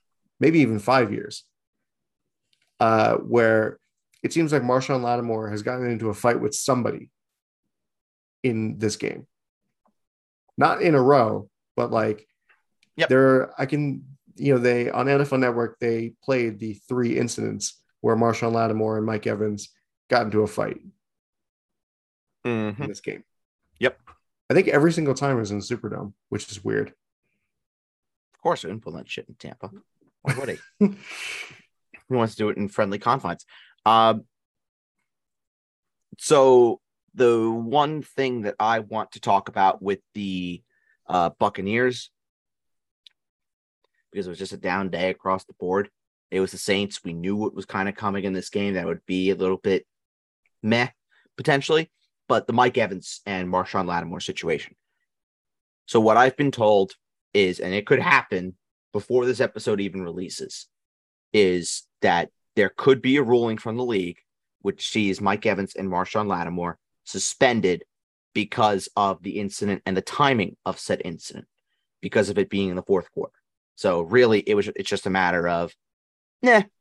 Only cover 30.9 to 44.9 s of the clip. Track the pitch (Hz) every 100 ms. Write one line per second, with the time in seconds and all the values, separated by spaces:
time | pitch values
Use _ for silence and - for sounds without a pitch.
30.9 | - - - - - - - _ _ _
31.9 | - - 127 110 - 107 - 101 - 104
32.9 | 107 123 135 92 85 - - - _ 107
33.9 | 113 113 113 - _ _ _ _ _ _
34.9 | _ _ _ _ _ _ _ _ _ _
35.9 | _ _ - - 147 131 127 120 - _
36.9 | _ _ - 123 117 113 113 113 143 147
37.9 | 156 - - 131 123 104 - 110 113 104
38.9 | 110 107 - 117 98 - 104 95 - 95
39.9 | 95 _ 104 98 92 90 87 _ _ _
40.9 | _ - 90 85 - 107 - 95 113 127
41.9 | 120 - _ _ _ _ _ _ _ _
42.9 | _ _ _ _ _ _ _ _ _ _
43.9 | _ _ 98 92 85 95 98 95 92 98